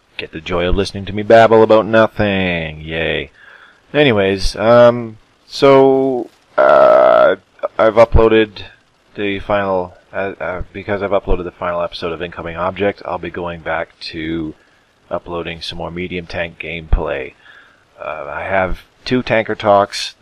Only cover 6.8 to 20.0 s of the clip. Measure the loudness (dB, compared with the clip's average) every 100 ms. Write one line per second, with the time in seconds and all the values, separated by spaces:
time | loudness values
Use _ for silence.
6.8 | 6 6 6 6 4 0 _ _ -8 -2
7.8 | 0 4 4 4 4 4 0 -4 -20 _
8.8 | _ _ _ -8 -6 -6 -4 -2 -2 -2
9.8 | -4 -12 _ -8 -8 -8 -10 -10 -12 -12
10.8 | -8 -6 -4 -4 -2 -4 -4 -10 -8 -6
11.8 | -6 -8 -8 -8 -10 -10 -12 -8 -6 -4
12.8 | -4 -4 -8 -10 -8 -10 -10 -10 -8 -6
13.8 | -8 _ -16 -10 -8 -6 -8 -12 _ _
14.8 | _ _ -12 -12 -10 -10 -10 -12 -12 -12
15.8 | -10 -10 -10 -10 -10 -10 -10 -10 -14 -14
16.8 | -10 -8 -8 -8 -12 -18 _ -20 _ _
17.8 | _ -20 -16 -14 -14 -12 -6 -4 -4 -6
18.8 | _ _ -6 -6 -2 -4 -4 -4 2 2
19.8 | 2 -4